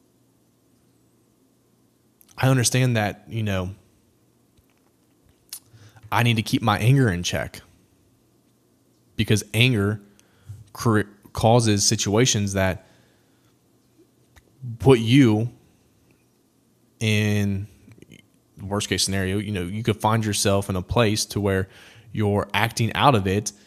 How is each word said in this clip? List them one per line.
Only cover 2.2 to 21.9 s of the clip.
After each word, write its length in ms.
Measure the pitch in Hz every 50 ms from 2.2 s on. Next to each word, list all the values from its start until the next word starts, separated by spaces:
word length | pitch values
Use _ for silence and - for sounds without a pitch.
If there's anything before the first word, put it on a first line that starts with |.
| - _ _
I 120 | - - 127
understand 480 | 135 131 120 - - 127 127 127 120
that, 280 | 110 107 101 - - - -
you 140 | - 113 110
know, 320 | 104 98 92 90 95 98 - _ _ _ _ _ _ _ _ _ _ _ _ _ _ _ _ _ _ _ _ _ _ _ _ _ _ _ _ _ _ _ _ _ _ - - _ _ _ - - - _ - - -
I 120 | - 104 120
need 140 | 120 117
to 60 | 110 107
keep 200 | - - - -
my 160 | 113 104 -
anger 320 | - 117 135 143 131 113
in 120 | 90 87 87
check 380 | - - 78 60 - - - - _ _ _ _ _ _ _ _ _ _ _ _ _ _ _ _ _ _ _ _ _ _ _ _ _ _ _ _ _ _
because 280 | - 110 - 113 101 - - -
anger 480 | 107 120 131 127 104 98 101 107 107 - - _ _ _ _ _ _ _ - - - - _ _
cre-, 300 | - - 123 110 107 98 - - _ _ - _
causes 540 | - - 110 113 123 117 113 104 101 98
situations 680 | - 113 110 - 107 98 110 127 127 - 113 101 98 98
that 320 | 98 95 95 87 - - _ _ _ _ _ _ _ _ _ _ _ _ _ _ _ _ _ _ _ _ _ _ _ _ _ _ _ _ _ _ - _ _ _ _ 131 123 113 -
put 200 | - 135 135 117
you 520 | 113 110 120 143 139 117 107 104 117 120 - - _ _ _ _ _ _ _ _ _ _ _ _ _ _ _ _ _ _ _ _ _ _ _ _ _ _ _ _
in 640 | 117 110 107 104 107 107 104 104 101 101 98 98 101 - - _ _ - - - - _ - - _ _ _ _ _ _ _ - 104
worst 260 | 95 101 104 104 -
case 160 | 101 90 -
scenario, 340 | - 95 98 95 92 95 104
you 140 | 107 98 104
know, 100 | 95 90
you 200 | 85 98 107 113
could 140 | - 104
find 280 | - - 107 110 113 107
yourself 440 | 107 101 - - 104 98 98 98 -
in 80 | 98
a 60 | 92 90
place 420 | - - 120 120 104 107 107 -
to 140 | - - 107
where 280 | 101 101 95 95 92 - - - - -